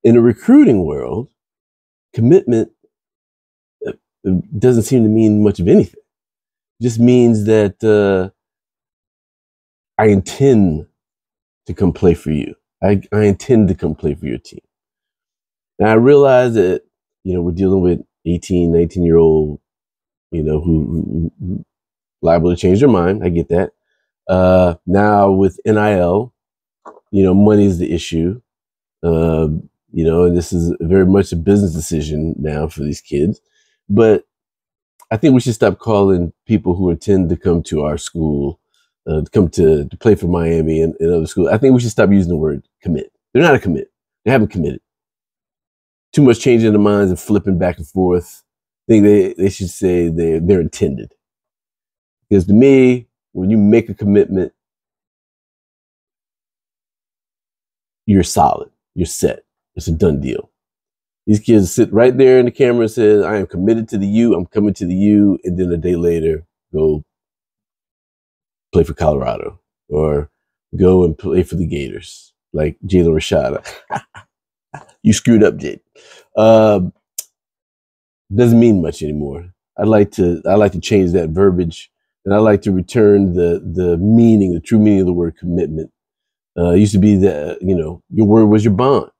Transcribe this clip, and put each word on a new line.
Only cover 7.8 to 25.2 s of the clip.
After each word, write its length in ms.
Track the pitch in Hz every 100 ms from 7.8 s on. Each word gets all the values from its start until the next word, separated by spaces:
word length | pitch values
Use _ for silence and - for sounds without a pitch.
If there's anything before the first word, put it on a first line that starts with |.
uh, 480 | 110 104 101 95 95 _ _ _ _ _ _ _ _ _ _ _ _ _ _ _ _ -
I 120 | 110
intend 800 | 98 - - 139 113 95 78 80 _ _ _ _ _ _ _ -
to 60 |
come 200 | 85 92
play 220 | 78 90
for 160 | 82 78
you. 260 | 76 - - _ _
I, 180 | 95 101 -
I 120 | 104
intend 460 | 104 95 - 113 95
to 60 |
come 200 | 92 85
play 200 | 78 80
for 120 | 73 76
your 120 | 53
team. 220 | - - _ _ _ _ _ _ _ _ _ _ _ -
And 100 | 107
I 60 |
realize 600 | 110 123 147 139 127 123
that, 280 | 113 92 90 _ _ _ _
you 100 | 95
know, 80 | 90
we're 100 | 87
dealing 280 | 85 95 95
with 200 | 90 85 - _
eighteen, 480 | 82 87 - 90 85
nineteen-year-old 840 | 82 82 90 85 82 82 78 76 73 _ _ _ _ _ _ _
you 120 | 85
know, 180 | 76 76
who, 240 | 85 80
who, 480 | 60 80 - 82 82 _
who 240 | 90 95 - _ _ _ _ _
liable 300 | - 85 85
to 60 | 87
change 240 | 92 98
their 80 | 143
mind. 340 | 98 85 104
I 40 | 90
get 200 | 85 -
that. 240 | 85 95 _ _ _ _ _ -
Uh, 460 | 92 92 92 90 82 -
now 440 | 98 104 104